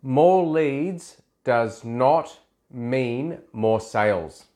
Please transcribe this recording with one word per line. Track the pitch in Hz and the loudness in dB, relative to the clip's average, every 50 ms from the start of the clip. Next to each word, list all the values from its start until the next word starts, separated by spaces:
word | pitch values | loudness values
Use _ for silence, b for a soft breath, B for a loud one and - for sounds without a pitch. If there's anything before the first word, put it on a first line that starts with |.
| - | -6
More | 135 127 139 156 175 185 190 175 | 0 2 4 6 6 6 4 2
leads | 165 156 160 160 147 139 139 151 185 190 170 - - - _ _ _ _ _ _ | 0 0 0 0 0 -2 -2 -4 -6 -6 -10 -14 -18 -20 _ _ _ _ _ _
does | - 123 117 117 110 110 - - | 0 0 0 0 -2 -6 -10 -12
not | 117 117 120 127 135 151 165 151 - - - _ _ _ _ _ _ | -10 -2 0 2 4 2 2 0 -4 -14 -20 _ _ _ _ _ _
mean | - 127 117 120 127 131 127 123 120 123 139 165 165 - - _ - | -14 -10 -6 -4 -2 -2 -2 -2 -4 -4 -6 -6 -8 -10 -16 _ -8
more | 113 110 110 110 107 | -2 0 2 2 0
sales. | 107 - - 117 104 107 101 90 80 76 - - - _ _ | -2 -4 -2 0 2 2 2 0 -4 -8 -14 -20 -20 _ _